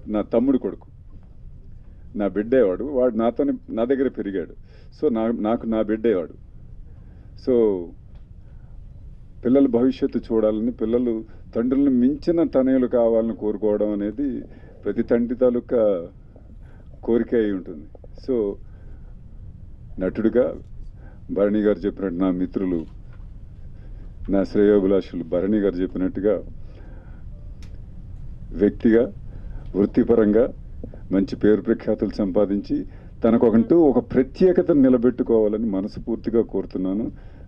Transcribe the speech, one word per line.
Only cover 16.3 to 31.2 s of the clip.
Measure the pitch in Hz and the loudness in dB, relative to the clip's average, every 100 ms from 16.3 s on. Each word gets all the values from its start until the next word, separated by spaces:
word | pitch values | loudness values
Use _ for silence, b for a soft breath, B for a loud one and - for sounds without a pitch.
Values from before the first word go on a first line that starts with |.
| - - - b b b - | -20 -20 -20 b b b -10
కోరిక | - 117 113 120 | 0 0 2 0
అయి | 107 | 0
ఉంటుంది. | 95 85 82 - - - - - | -2 -6 -14 -16 -18 -18 -14 -4
So | 123 101 101 - b b b b b - - - - - - - - | -2 -2 -4 -12 b b b b b -18 -16 -16 -16 -16 -18 -14 -4
నటుడిగా | 92 - 110 113 110 - - - - - B B - | -4 0 2 2 0 -2 -12 -14 -14 -14 B B -6
భరణి | - 104 107 | 0 2 4
గారు | 104 92 | 2 2
చెప్పినట్టు, | 98 - 95 87 | -2 -4 -4 0
నా | 92 | 0
మిత్రులు, | 90 90 - 95 85 78 - - - - - - - B B B B B B - | 0 -2 -2 -2 -2 -4 -12 -16 -16 -16 -16 -16 -16 B B B B B B -2
నా | 98 | 0
శ్రేయోభిలాషులు | 92 107 104 104 95 98 90 87 | 2 4 6 6 6 2 0 -8
భరణి | 85 87 90 107 | -4 -2 0 2
గారు | 101 87 | 2 0
చెప్పినట్టుగా, | 92 - 92 - 101 90 82 - B B B B B B B - - - - - - - - - - - - | -2 -2 -4 0 0 0 -2 -12 B B B B B B B -14 -14 -14 -14 -14 -14 -14 -14 -12 -12 -12 -8
వ్యక్తిగా, | - 101 - 120 113 131 - - B B B B 92 | 2 2 4 4 6 4 -4 -12 B B B B 0
వృత్తిపరంగా | 104 - 120 113 104 104 131 - - - - B B | 2 2 4 6 6 4 2 -2 -14 -12 -12 B B
మంచి | 95 | 0